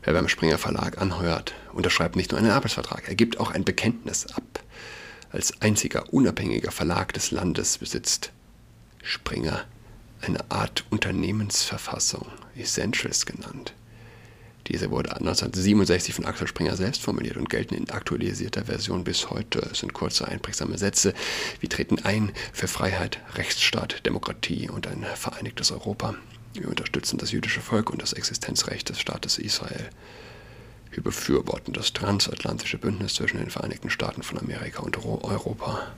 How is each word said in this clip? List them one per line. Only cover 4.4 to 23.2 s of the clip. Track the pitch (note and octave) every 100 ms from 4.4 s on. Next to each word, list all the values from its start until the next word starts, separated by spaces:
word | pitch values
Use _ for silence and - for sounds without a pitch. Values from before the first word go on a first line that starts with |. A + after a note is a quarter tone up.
| - - - - - - - - -
Als | - - -
einziger | G#2+ G#2 - - -
unabhängiger | C#3 A#2+ - - A1 -
Verlag | - E2+ F2 -
des | - -
Landes | - F2+ D2 - -
besitzt | - - - - - - - - - - - -
Springer | - - - - C#2+ - - - - - - -
eine | - - -
Art | - - - -
Unternehmensverfassung, | G#2+ F#2+ F#2+ G2+ G#2+ G2+ - - - - - - - - - - -
Essentials | - - - - - - -
genannt. | - - - - - - - - - - - - - -
Diese | - -
wurde | B1 -
neunzehnhundertsiebenundsechzig | - - F#2 - F#2 F#2+ G#2 F2+ F2+ - -
von | -
Axel | - -
Springer | - E2 -
selbst | F#2 -
formuliert | - - - -
und | -
gelten | - - -
in | -
aktualisierter | G2+ - - F#2+ F#2+ - - -
Version | - - F#2
bis | - - -
heute. | - - - -
Es | -
sind | -
kurze, | - - - -
einprägsame | - - - - F#2+
Sätze. | G2 - G2+ - - - - -
Wir | -
treten | - - -
ein | - G#2+ G#2 - -
für | - F#2
Freiheit, | - G2 F#2 E2 -